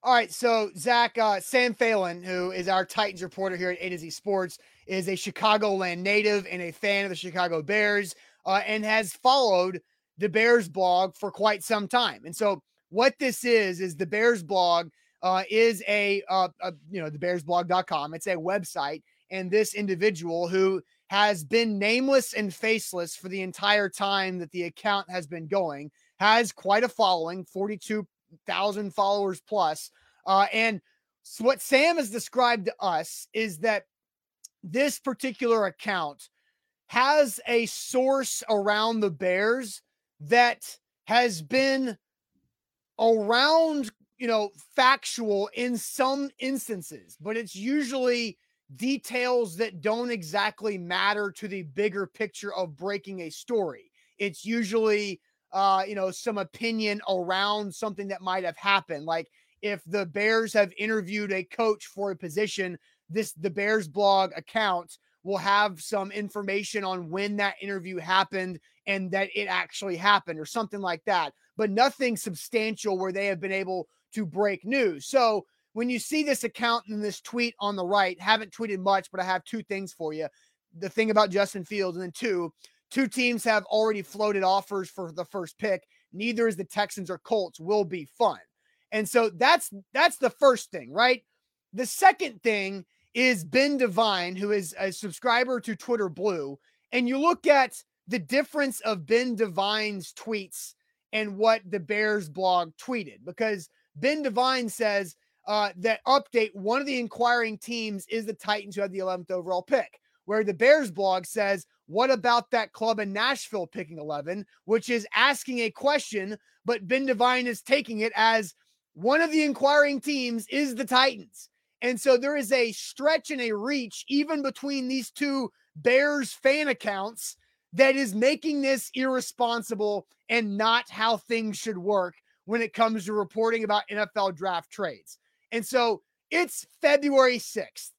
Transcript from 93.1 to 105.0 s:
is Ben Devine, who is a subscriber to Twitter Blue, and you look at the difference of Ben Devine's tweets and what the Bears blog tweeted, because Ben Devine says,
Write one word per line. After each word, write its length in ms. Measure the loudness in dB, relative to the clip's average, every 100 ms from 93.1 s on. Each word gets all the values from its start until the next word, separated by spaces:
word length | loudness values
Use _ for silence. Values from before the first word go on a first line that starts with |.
is 320 | 0 2 2 0
Ben 320 | 2 2 2
Devine, 580 | 0 2 2 2 -2 -4
who 160 | -2
is 240 | -2 -2 -6
a 140 | -6
subscriber 680 | -6 -10 -4 0 2 2 -2
to 140 | -4 -8
Twitter 320 | -4 -2 -2
Blue, 500 | -2 -2 -2 -6 -12 _ _ _
and 160 | -2 0
you 100 | 2
look 300 | 2 2 6
at 340 | 6 4 -2 -20 _ -6
the 100 | -6
difference 640 | 0 0 0 -2 -2 -2
of 240 | -4 -4 2
Ben 300 | 2 2 -2
Devine's 760 | -2 0 0 0 -2 -6 -10
tweets 640 | -14 -6 -6 -6 -14 -16 _ _ _ _
and 240 | -4 -4 2
what 240 | 4 4 0
the 100 | -8
Bears 480 | -4 0 0 0 -4
blog 460 | -2 2 2 0 -10
tweeted, 440 | -6 -6 -6 -14
because 460 | -16 -4 -2 -2 -10 _ _ -2
Ben 260 | 0 0
Devine 460 | -2 2 2 2 -2
says, 480 | -2 0 0